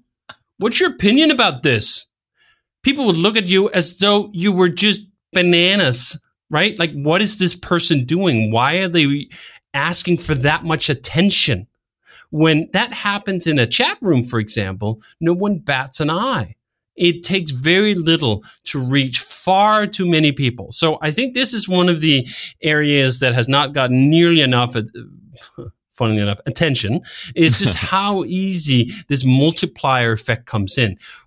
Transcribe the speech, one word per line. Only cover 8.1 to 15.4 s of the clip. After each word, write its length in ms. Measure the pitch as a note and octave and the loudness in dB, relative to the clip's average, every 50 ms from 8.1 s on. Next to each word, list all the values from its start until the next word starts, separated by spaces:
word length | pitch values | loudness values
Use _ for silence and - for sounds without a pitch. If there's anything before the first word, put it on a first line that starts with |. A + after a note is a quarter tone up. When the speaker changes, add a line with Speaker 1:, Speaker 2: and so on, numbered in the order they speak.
| D#3 F3 G3 F3+ C3+ A2 A2 G#2+ G#2+ | -2 -2 0 0 0 0 0 0 0
Speaker 1:
Why 260 | A2+ B2 C#3 D#3 F#3 | 0 0 0 0 0
are 100 | F#3+ F#3 | -2 0
they 400 | E3 E3+ D3+ C#3 C#3+ D3 D3 - - - - - - - _ _ - | 0 2 2 2 0 -4 -8 -12 -18 -20 -20 -20 -20 -20 _ _ -6
asking 440 | C#3 C#3+ E3 F3 - - F3+ F3 E3 | -4 -2 0 0 0 2 2 0 0
for 160 | - - D#3 | 0 -2 -2
that 280 | C3+ B2+ C#3+ D#3 E3 - | 0 0 0 0 0 -2
much 260 | E3 D#3+ D3+ - - | -4 -4 -2 0 -2
attention? 800 | C#3+ B2 - - - D#3+ F#3 G3+ F#3 - - - A#2+ F2+ G#2 - _ _ _ _ _ _ _ _ - - - - | -2 -4 -6 -6 -2 0 2 2 2 2 2 0 0 -4 -6 -12 _ _ _ _ _ _ _ _ -20 -20 -18 -8
When 380 | - D3+ D#3+ D#3+ D#3+ D3+ D#3+ - - | -2 2 2 4 4 2 0 -2 -2
that 220 | F#3+ A#3 A#3+ A#3+ | -2 -2 -2 -4
happens 540 | - - G#3 G3+ G3+ G3+ - F#3+ F3+ - E3+ | -6 -4 -4 -4 -4 -4 -4 -4 -2 0 0
in 100 | D3+ C#3+ | 2 0
a 80 | A#2 | 0
chat 320 | G#2+ - - B3 D#4+ G4+ - | 2 2 0 0 0 -2 -2
room, 220 | C4+ G3 D#3 B2+ A#2 | 0 0 2 2 0
for 160 | B2 B2 A2+ | 0 -2 -4
example, 640 | G#2+ G#2 - A2+ G2+ F#2+ F#2+ F#2 G#2 G#2 A2 A2 _ _ _ - | -2 -2 -2 -4 -4 -6 -6 -6 -6 -6 -6 -6 _ _ _ -4
no 120 | E3 E3 F3 | -2 0 0
one 260 | F3+ | 0